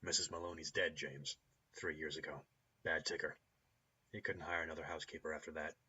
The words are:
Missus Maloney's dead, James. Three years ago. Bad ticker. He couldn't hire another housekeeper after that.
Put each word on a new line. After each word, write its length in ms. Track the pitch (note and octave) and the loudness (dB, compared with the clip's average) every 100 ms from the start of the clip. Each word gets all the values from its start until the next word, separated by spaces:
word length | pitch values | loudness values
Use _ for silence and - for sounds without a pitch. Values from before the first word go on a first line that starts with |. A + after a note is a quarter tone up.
Missus 300 | F2 F2 - | 2 2 2
Maloney's 400 | E2+ E2+ E2 D#2+ | 0 -2 -2 -2
dead, 240 | - F2+ D#2 | 4 4 4
James. 400 | D2 C#2 C#2 - _ _ _ - | -4 -4 -6 -6 _ _ _ -2
Three 180 | F#2 D#2 | 0 0
years 200 | D#2 D2+ | -2 -2
ago. 260 | D#2 D2 - _ _ _ | -4 -6 -8 _ _ _
Bad 220 | - D#2+ D2+ | 2 2 4
ticker. 320 | E2+ - - _ _ _ _ _ _ _ | 0 0 -2 _ _ _ _ _ _ _
He 100 | A2+ | -4
couldn't 200 | - F2+ | -2 -2
hire 200 | F2+ E2+ | 2 2
another 220 | D#2+ D#2+ | 2 -2
housekeeper 500 | D#2+ E2 - E2 D#2+ | -2 -2 -4 -4 -2
after 180 | D#2 - | -2 -2
that. 240 | D#2 D2+ - | -4 -4 -4